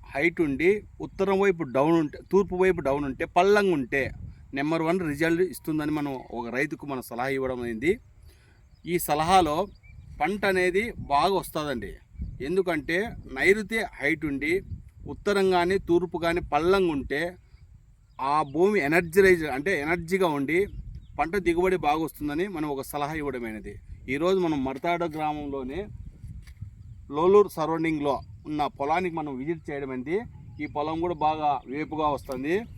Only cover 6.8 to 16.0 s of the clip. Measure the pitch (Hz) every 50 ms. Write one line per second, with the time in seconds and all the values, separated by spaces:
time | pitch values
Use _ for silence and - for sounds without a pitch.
6.8 | - 143 139 127 117 - 120 117 127 135 139 135 131 127 127 123 120 120 117 110
7.8 | 123 160 208 254 - - - - - - - - _ - - - - _ - _
8.8 | _ 151 175 170 - - 151 151 156 165 190 190 175 151 147 160 202 202 - -
9.8 | _ - - - - - - - 147 165 202 208 202 202 190 190 180 185 175 196
10.8 | 220 240 190 - 143 123 139 143 156 185 196 180 147 - - 160 151 147 135 120
11.8 | 101 92 78 - - _ - - - - - - 123 139 175 196 185 180 170 156
12.8 | 135 165 165 180 208 220 - - - - 131 131 143 170 196 220 214 185 226 226
13.8 | 202 - - - 127 143 160 151 151 151 139 135 143 151 170 196 196 - - -
14.8 | - - _ - - - 143 - - 202 202 196 196 190 185 180 175 175 190 196
15.8 | - - 170 175